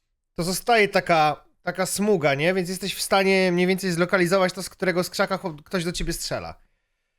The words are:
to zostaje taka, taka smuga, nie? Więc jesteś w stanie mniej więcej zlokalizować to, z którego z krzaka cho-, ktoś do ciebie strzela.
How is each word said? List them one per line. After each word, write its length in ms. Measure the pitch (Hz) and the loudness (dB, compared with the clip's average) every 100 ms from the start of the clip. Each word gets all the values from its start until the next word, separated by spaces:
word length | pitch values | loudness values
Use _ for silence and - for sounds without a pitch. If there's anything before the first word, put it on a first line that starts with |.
| _ _ _ | _ _ _
to 80 | - | -6
zostaje 460 | 170 185 - 233 196 | -4 -4 2 4 4
taka, 560 | 196 180 165 151 143 _ _ | 2 2 2 2 0 _ _
taka 240 | - 175 190 | -8 -4 -4
smuga, 480 | - 208 196 143 | -2 0 2 2
nie? 200 | 139 160 | 2 0
Więc 140 | 190 175 | 0 -2
jesteś 260 | 185 196 | -6 -6
w 80 | - | -6
stanie 500 | - 196 190 190 185 | 0 2 4 4 4
mniej 140 | 175 180 | 2 2
więcej 260 | 185 190 | 0 -2
zlokalizować 600 | 165 180 190 170 196 180 | 0 2 2 2 2 2
to, 100 | 190 | -2
z 80 | 175 | -12
którego 340 | - 185 175 | -4 -2 0
z 60 | 175 | -2
krzaka 260 | - 190 190 | -2 -2 -2
cho-, 260 | 190 151 | -6 -12
ktoś 220 | - 190 | -6 -4
do 80 | 170 | -4
ciebie 200 | - 170 | -6 -6
strzela. 480 | 165 - 123 82 - _ _ _ _ _ | -6 -6 -8 -10 -16 _ _ _ _ _